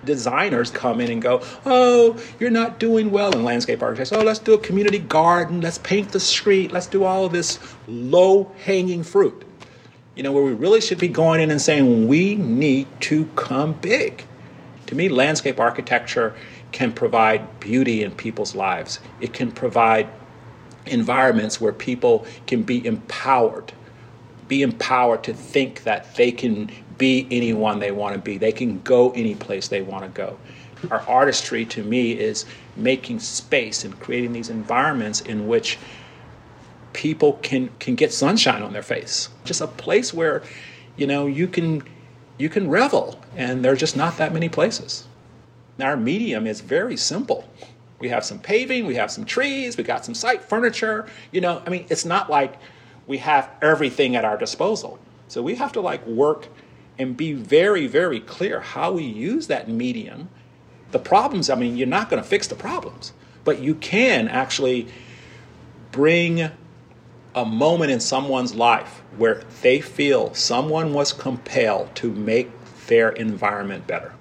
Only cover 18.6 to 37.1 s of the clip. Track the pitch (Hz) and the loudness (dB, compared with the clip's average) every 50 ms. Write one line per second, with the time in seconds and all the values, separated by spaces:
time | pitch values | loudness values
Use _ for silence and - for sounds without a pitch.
18.6 | 95 95 90 85 78 - - - - - - - - 117 - - - - - - | -2 -2 -2 -4 -6 -10 -12 -14 -14 -18 -14 -8 -8 -8 -6 -4 -6 -6 -6 -4
19.6 | - 123 104 120 117 113 113 110 107 - - - - - - - - - - - | -6 -2 2 4 4 4 4 2 2 -2 -6 -18 -20 -20 -20 -20 -20 -20 -20 -20
20.6 | - - - - - - 135 120 110 117 123 143 - 131 120 110 107 107 - - | -20 -20 -20 -20 -10 -4 -2 -2 -2 0 2 4 4 4 4 2 0 -2 -4 -2
21.6 | 113 107 98 - - - 123 123 - 123 117 110 - - - - - - 131 120 | -2 -2 -2 -2 -6 -6 -6 0 4 4 4 4 2 -4 -18 -16 -8 -4 -2 -2
22.6 | 107 107 127 123 117 113 110 107 - - - - - 131 135 123 117 110 - - | 0 0 -2 -2 0 -2 -4 -4 -6 -10 -12 -8 0 2 4 4 4 2 0 -4
23.6 | - - - - - - - - - - - - - - - - - - 135 139 | -14 -14 -18 -20 -20 -20 -20 -20 -20 -20 -20 -20 -20 -20 -20 -20 -8 -4 0 0
24.6 | 139 131 113 117 - - 131 127 123 120 117 113 - - 110 - - - - 139 | 0 0 0 -2 -2 0 2 4 4 4 2 0 -2 -8 -10 -10 -12 -2 0 0
25.6 | 135 131 - - - 113 107 104 - - - - 120 123 120 - - 123 110 101 | 0 0 -4 -10 -4 -4 -4 -4 -4 -12 2 2 2 2 2 0 -2 -2 -2 -2
26.6 | 107 104 - - - - - - 131 131 131 127 127 127 127 120 120 117 113 107 | -4 -10 -12 -16 -20 -20 -6 0 2 2 2 2 0 -2 -2 -2 0 0 0 0
27.6 | 107 107 107 104 104 101 101 101 104 101 101 98 - - 101 98 107 110 110 - | 0 0 0 -2 -2 -4 -4 -4 -4 -4 -6 -6 -6 -8 -6 -2 0 0 0 0
28.6 | 131 120 101 92 - - 131 123 123 127 127 120 117 113 104 - - - 101 95 | -2 -4 -4 -4 0 2 6 6 6 4 4 0 -2 -4 -4 -6 -8 -8 -6 -6
29.6 | 95 - - 101 95 92 95 95 98 92 92 - 95 95 - - - - - - | -6 -4 -4 -4 -6 -6 -10 -10 -12 -12 -8 -8 -8 -8 -8 -12 -18 -20 -20 -20
30.6 | - - - - - - 117 110 - - 123 127 139 143 123 - - - - 113 | -20 -20 -18 -12 -8 -4 -4 -4 -2 2 4 4 4 4 2 0 -4 -4 -4 -4
31.6 | 117 113 - - 107 104 113 127 123 117 117 - 107 110 107 - - - - - | -6 -6 -6 -8 -4 -2 0 0 0 0 -2 -2 -2 -4 -4 -6 -10 -12 -16 -20
32.6 | - - - - 107 123 135 131 - - 120 110 - - - - - - - 139 | -20 -20 -12 -4 0 0 0 0 -2 -8 -8 -8 -8 -8 -10 -10 -6 -2 -2 -2
33.6 | 117 107 104 - - 107 95 - - - 127 123 123 117 120 117 117 113 117 110 | -2 -2 -6 -8 -8 -8 -12 -14 -10 -8 -6 -4 -4 -4 -6 -8 -8 -8 -8 -8
34.6 | 107 - 123 123 139 156 147 127 110 107 107 - - - 117 107 104 104 117 117 | -4 -2 0 0 2 0 0 -2 -4 -4 -6 -8 -8 -6 -6 -6 -2 0 0 0
35.6 | 110 - - - - - - - - - - - - - - - - - - - | 0 -2 -8 -8 -10 -20 -20 -20 -20 -20 -20 -20 -20 -20 -20 -20 -20 -20 -20 -20
36.6 | - - - - - - - - - 151 | -20 -20 -20 -20 -20 -16 -14 -6 -4 -4